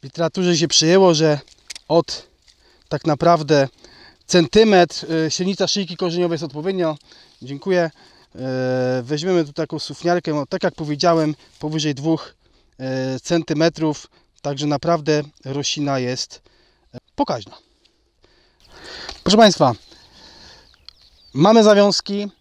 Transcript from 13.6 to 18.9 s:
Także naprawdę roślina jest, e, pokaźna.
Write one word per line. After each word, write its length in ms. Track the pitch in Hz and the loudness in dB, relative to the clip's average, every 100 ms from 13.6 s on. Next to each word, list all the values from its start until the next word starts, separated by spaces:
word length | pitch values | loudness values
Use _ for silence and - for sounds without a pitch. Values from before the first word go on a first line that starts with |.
| 165 160 156 147 - _ _ _ | 0 0 -4 -4 -10 _ _ _
Także 240 | 147 139 147 | -10 -6 -4
naprawdę 560 | 143 160 170 147 151 147 _ | -4 -2 -2 0 -2 -2 _
roślina 540 | 131 139 139 - 143 135 | -10 -8 -6 -6 -4 -4
jest, 440 | 123 131 - - _ _ _ _ _ | -4 -6 -10 -14 _ _ _ _ _
e, 40 | - _ - | -20 _ -8
pokaźna. 360 | 285 131 98 - _ _ _ _ _ _ _ _ _ _ _ - - | -4 -4 -8 -20 _ _ _ _ _ _ _ _ _ _ _ -20 -20